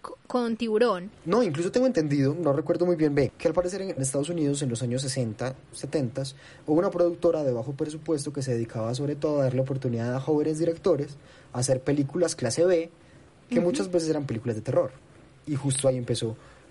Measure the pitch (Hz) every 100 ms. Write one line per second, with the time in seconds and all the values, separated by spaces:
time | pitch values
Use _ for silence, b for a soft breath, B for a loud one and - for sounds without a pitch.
0 | - - - 247 233 226 226 214 240 180
1 | 190 - 160 214 208 143 180 240 254 170
2 | 156 143 135 160 156 139 151 170 180 170
3 | 151 143 120 - 165 160 180 190 190 147
4 | 135 139 147 170 143 143 139 113 120 127
5 | 139 131 117 104 123 135 - - 139 160
6 | 123 135 135 - B B B 156 190 175
7 | 175 170 175 160 139 120 117 139 151 156
8 | 170 151 147 143 135 117 113 117 113 127
9 | 143 143 156 147 131 127 131 135 131 117
10 | 120 127 139 151 156 151 165 165 196 143
11 | 143 - B B B 123 135 127 - 147
12 | 139 180 165 - 120 - 180 170 165 -
13 | B B B - - 240 175 170 190 175
14 | 160 151 143 113 123 110 120 175 151 -
15 | - - - - - 139 135 131 135 127
16 | 120 117 113 113 B B B